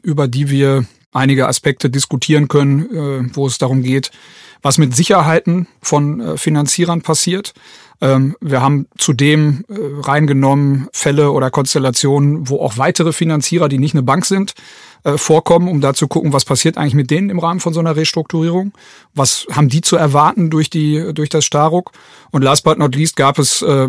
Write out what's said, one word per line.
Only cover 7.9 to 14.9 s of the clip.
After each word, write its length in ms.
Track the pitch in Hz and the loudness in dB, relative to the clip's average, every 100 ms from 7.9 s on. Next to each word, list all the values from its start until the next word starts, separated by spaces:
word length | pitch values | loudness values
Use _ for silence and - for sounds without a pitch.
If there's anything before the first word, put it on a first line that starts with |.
| _ | _
Ähm, 360 | 131 131 135 180 | 0 2 0 -2
wir 220 | 151 135 | -4 0
haben 260 | 135 143 131 - | 2 0 -2 -6
zudem, 680 | - 127 143 151 151 139 208 | -2 2 2 4 2 0 -6
äh, 60 | 202 147 143 | -10 -10 -6
reingenommen 840 | 139 143 151 135 135 139 143 139 135 | -2 0 2 2 2 2 2 0 -2
Fälle 380 | - 143 143 147 | -4 0 2 2
oder 200 | 139 131 | 2 0
Konstellationen, 960 | - 135 147 131 120 139 143 143 156 131 | -2 -2 0 -2 0 0 2 2 0 -4
wo 120 | 143 | -4
auch 160 | 135 110 | -4 -2
weitere 340 | 143 - 165 | -2 0 -2
Finanzierer, 560 | 151 165 151 - 165 151 | 0 -2 -2 -2 0 0
die 100 | 139 | 0
nicht 160 | 147 | 0
eine 80 | 151 | 0
Bank 240 | 127 143 - | 0 0 0
sind, 280 | 190 196 - - - - | -2 -4 -8 -20 -20 -20